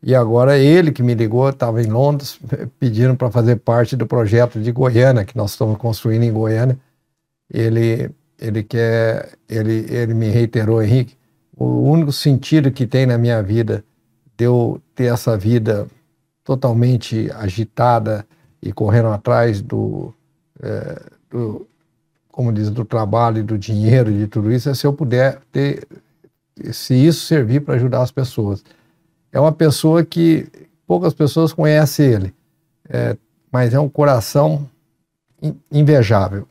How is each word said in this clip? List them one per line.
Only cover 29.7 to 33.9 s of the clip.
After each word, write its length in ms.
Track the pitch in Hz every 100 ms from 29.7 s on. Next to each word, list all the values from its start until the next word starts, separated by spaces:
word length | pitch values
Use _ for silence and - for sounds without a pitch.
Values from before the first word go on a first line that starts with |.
| 135 156 165
que 420 | 165 - 165 160 - - - _ _
poucas 260 | 175 180
pessoas 400 | - 147 160 160
conhecem 540 | 160 151 151 147 - 143
ele, 280 | 110 95 - _ _ _ _ _
é, 280 | 120 120 110 _ _ _
mas 240 | 127 123
é 60 | 131
um 80 |
coração 800 | 147